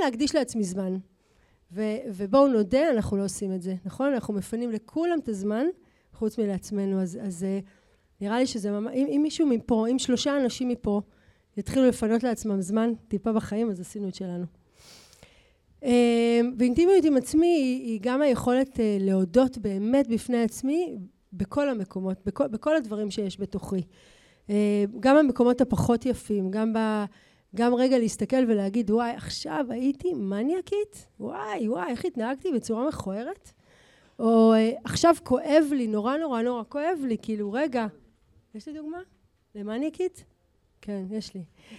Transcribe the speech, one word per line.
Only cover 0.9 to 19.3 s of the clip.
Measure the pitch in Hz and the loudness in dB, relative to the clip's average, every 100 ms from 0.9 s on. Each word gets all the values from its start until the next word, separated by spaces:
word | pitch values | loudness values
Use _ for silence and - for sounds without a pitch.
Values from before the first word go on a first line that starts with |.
| 190 - _ _ _ _ _ _ | -6 -8 _ _ _ _ _ _
ו-, | 180 214 220 247 | -6 -4 -4 -8
ובואו | 185 196 262 277 | -8 2 6 6
נודה, | 226 185 262 330 | 4 2 2 4
אנחנו | 226 - 196 | 2 0 -2
לא | |
עושים | 196 - 196 | -4 -4 -6
את | 190 | -6
זה, | 180 185 | -6 -8
נכון? | 190 - 277 | -8 -4 -2
אנחנו | 247 - | -2 -2
מפנים | 202 - 226 240 | -6 -6 -6 -4
לכולם | 220 - 311 349 330 | -6 -6 -4 -2 -2
את | 233 | -4
הזמן, | 196 208 214 330 - _ _ _ | -4 -2 0 -2 -4 _ _ _
חוץ | - 220 - | -6 -4 -2
מלעצמנו. | 208 185 - 208 196 190 | -2 -4 -4 -4 -2 -2
אז, | 180 185 | -2 -6
אז, | 202 170 | -10 -6
אה, | 190 196 196 _ _ _ _ _ | -4 -4 -8 _ _ _ _ _
נראה | 202 240 | -4 0
לי | 262 | 0
שזה | 233 202 | -2 -4
ממ-, | 208 220 | -4 -4
אם, | 262 277 | -2 0
אם | 285 | 0
מישהו | 302 - 294 | 0 0 2
מפה, | 226 - 220 226 | 2 2 0 2
אם | 262 | 0
שלושה | - 240 285 285 | 0 0 2 0
אנשים | 240 - 247 | 0 -2 -4
מפה | 233 208 202 - _ _ _ _ 208 | -2 -2 -2 -4 _ _ _ _ -10
יתחילו | - 269 254 | -2 4 4
לפנות | 247 214 226 | 4 0 0
לעצמם | 247 220 220 196 | 0 -2 -2 -2
זמן, | 180 220 233 220 _ | 0 0 0 -2 _
טיפה | 202 226 | -4 0
בחיים, | 214 - 208 233 | -2 -2 -2 -2
אז | 185 | -4
עשינו | 175 208 196 | -8 -8 -8
את | |
שלנו. | - 185 175 175 - _ _ - - - _ - _ _ _ _ _ | -6 -8 -6 -8 -12 _ _ -20 -20 -20 _ -20 _ _ _ _ _
אה, | 269 247 240 233 233 233 240 247 | 2 4 6 4 4 4 2 2
ואינטימיות | 247 247 349 392 | 2 4 6 6
עם | 311 262 | 6 4
עצמי | 262 311 349 | 4 4 6
היא, | 330 262 262 | 4 2 -2
היא | 240 220 | -4 -4
גם | 240 262 | -2 2
היכולת, | 294 226 247 254 269 - | 2 2 2 2 0 0
אה, | 214 202 | 0 2
להודות | 190 190 180 | 2 2 4